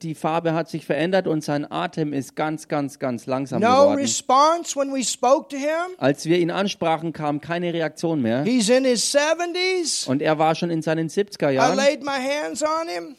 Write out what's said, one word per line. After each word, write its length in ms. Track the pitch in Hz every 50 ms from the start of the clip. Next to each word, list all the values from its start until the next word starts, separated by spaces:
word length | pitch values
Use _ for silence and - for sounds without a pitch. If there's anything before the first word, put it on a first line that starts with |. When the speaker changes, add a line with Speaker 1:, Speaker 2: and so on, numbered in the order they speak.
Speaker 1:
Die 120 | - 165 151
Farbe 380 | - - 160 156 170 170 165
hat 160 | 160 165 160 -
sich 160 | - 160 -
verändert 420 | - 165 139 160 175 185 190 185
und 160 | 165 156 156
sein 300 | 151 - 147 147 147 -
Atem 400 | - 156 175 175 - 165 160 151
ist 240 | 143 139 127 - -
ganz, 320 | - 151 156 156 151 - -
ganz, 300 | 160 147 143 135 - -
ganz 260 | - 131 120 110 -
langsam 380 | - 127 131 139 135 127 180
Speaker 2:
No 60 | 202 233
Speaker 1:
geworden. 260 | 254 269 285 294 285 277
Speaker 2:
response 800 | 277 233 220 - - - 254 269 294 311 330 349 330 - - 277
when 140 | 277 277
we 100 | 269 269
spoke 460 | 233 - - - - 247 277 311 - -
to 80 | 277
him. 380 | 269 277 302 311 330 349 370 370
Speaker 1:
Als 300 | - 135 135 147 - -
wir 120 | 156 170 180
ihn 120 | 170 165
ansprachen, 640 | 175 175 202 196 - - 175 165 160 151 160 170 151
kam 260 | - 156 147 147 147
keine 320 | - 151 170 175 175 175
Reaktion 480 | 165 170 160 156 156 - - 165 165 151
mehr. 220 | 120 110 113 127 147
Speaker 2:
He's 240 | 208 254 254 208 190
in 160 | 247 262 269
his 260 | 262 247 214 - -
seventies. 960 | - 285 294 302 320 330 349 349 339 359 370 370 381 359 339 277 - - -
Speaker 1:
Und 140 | - 131 143
er 180 | 151 156 156 151
war 160 | 156 160 165
schon 140 | 160 180 170
in 140 | 165 160
seinen 260 | 156 165 160 165 165 156
siebziger 420 | - 196 208 202 - - 165 147
Speaker 2:
I 40 | 135
Speaker 1:
Jahren. 220 | 131 135 - 185
Speaker 2:
laid 260 | 233 277 285 302 240
my 80 | 262 285
hands 520 | 277 269 254 269 285 294 311 330 320 220
on 260 | 302 302 311 320 330 339
him. 280 | 349 339 339 320 262